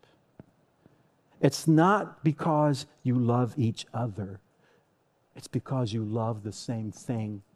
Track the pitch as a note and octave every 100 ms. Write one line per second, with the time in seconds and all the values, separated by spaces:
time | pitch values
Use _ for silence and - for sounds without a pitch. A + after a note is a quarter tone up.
0 | _ _ _ - - _ _ _ _ _
1 | _ _ _ - C#3+ - - D#3 F3 G3+
2 | E3+ - D#3+ D3 F3 D3+ D3+ C3+ - _
3 | C3 B2 A#2 A#2+ B2 - A#2 A#2 - A#2
4 | A#2+ G2 G2 F#2+ _ _ _ _ _ _
5 | _ _ _ - - B2+ - C3+ A#2+ A2+
6 | G#2+ A2+ A2+ A2 G#2 - - A#2 A2 -
7 | - A#2 G#2+ G#2 -